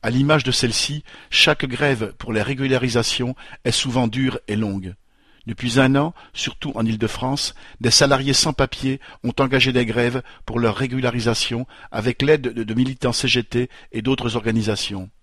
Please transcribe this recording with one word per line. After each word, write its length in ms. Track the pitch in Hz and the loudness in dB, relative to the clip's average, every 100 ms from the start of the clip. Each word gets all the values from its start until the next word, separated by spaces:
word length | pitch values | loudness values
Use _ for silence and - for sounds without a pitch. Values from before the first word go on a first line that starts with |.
À 100 | 113 | 0
l'image 340 | 123 139 156 | 0 4 4
de 80 | 127 | 2
celle-ci, 500 | 120 127 113 - 147 - - - | 0 0 0 -4 -6 -10 -20 -4
chaque 360 | - - 151 | 2 2 2
grève 480 | 135 120 143 127 107 - | -2 -2 0 0 -4 -8
pour 140 | 113 | -4
les 80 | 110 | -2
régularisations 920 | 107 135 135 131 123 117 113 - 123 131 - - | -2 -2 0 2 2 0 0 -2 -4 -6 -12 -8
est 80 | - | -2
souvent 340 | - 135 123 120 | -2 0 0 0
dure 320 | 117 131 120 - | 0 -2 -2 -4
et 80 | |
longue. 400 | 104 107 98 92 90 _ _ _ _ | -2 -2 -4 -8 -14 _ _ _ _
Depuis 360 | - 113 123 117 | -12 -6 0 4
un 160 | 131 139 | 4 4
an, 180 | 151 - - | 2 -4 -16
surtout 380 | - - - 151 127 | -8 -8 -8 -8 -4
en 100 | 113 | -2
Île-de-France, 680 | 110 110 - 127 143 - - - - | 0 -2 -2 -4 -4 -6 -10 -20 -4
des 100 | 120 | 2
salariés 420 | 110 143 135 135 | 4 6 4 2
sans 200 | 131 160 | 2 0
papier 480 | 143 135 - 131 135 - - | 2 0 0 -4 -4 -8 -8
ont 100 | 123 - | -6 0
engagé 320 | 135 131 131 | 2 4 2
des 120 | 127 | 2
grèves 380 | 117 110 120 127 - - - | 0 0 0 -2 -8 -18 -6
pour 140 | 113 | 0
leur 160 | 117 104 | 0 0
régularisation 880 | 135 127 127 120 117 113 - 117 131 - - | -2 -2 -2 0 0 0 -2 -4 -6 -12 -10
avec 320 | - 110 120 | -4 -2 0
l'aide 200 | 143 151 | 4 4
de, 200 | 127 117 | 2 -4
de 120 | 110 | -4
militants 380 | 110 131 127 127 | 0 0 0 -2
C 140 | 117 131 | 0 0
G 160 | 120 | 0
T 260 | 113 120 123 - - | 0 -2 -2 -8 -10
et 100 | 117 | -6
d'autres 360 | 110 131 123 113 | 0 0 0 -2
organisations. 760 | 110 110 107 104 - 101 95 _ | 0 0 0 -2 -4 -8 -10 _